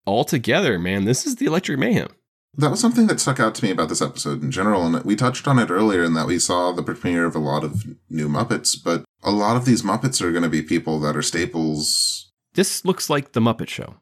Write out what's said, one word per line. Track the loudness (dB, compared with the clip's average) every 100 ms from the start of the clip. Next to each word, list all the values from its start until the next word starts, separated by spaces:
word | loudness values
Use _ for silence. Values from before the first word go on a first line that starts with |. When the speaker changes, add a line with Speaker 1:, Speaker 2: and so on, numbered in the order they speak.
| -2
Speaker 1:
all | -2 0
together, | -2 0 0 2 0
man. | 0 0 0
This | 0 -2
is | -2
the | 0
Electric | 0 -2 -2
Mayhem. | 2 0 -2 -12 _ _ _ -2
Speaker 2:
That | 0
was | 2
something | 2 4 4
that | 2
stuck | 0 2
out | 0 2
to |
me | 0
about | 0 -2
this | -2
episode | -4 -4 -6 -4
in | -4
general, | 0 2 2 2
and | 0 0
we | 2
touched | 2 0 2
on | 4
it | 4
earlier | 2 4 4
in | 2 2
that | 0
we | 0
saw | 0 2 0
the | -2
premiere | -6 -4 -2 0 0
of | -2
a |
lot | -2 -2
of | -2 -4 -6 -14 _
new | -6 -2
Muppets, | -2 -2 -2 -2 -2
but | -2 -4 -6 _
a | -2
lot | 0 2 2
of | 2
these | 2
Muppets | 2 -2 -2 -2
are | 0
gonna | 0 0
be | -2
people | 0 -2 0 -2
that | -2 -2
are |
staples. | -2 -2 -2 -2 -2 -2 0 2 2 0 -12 _ _
Speaker 1:
This | -2 0 0 -2
looks | -2 0
like | -2 0
the | 2
Muppet | 2 0 -6
Show. | -10 -12 -18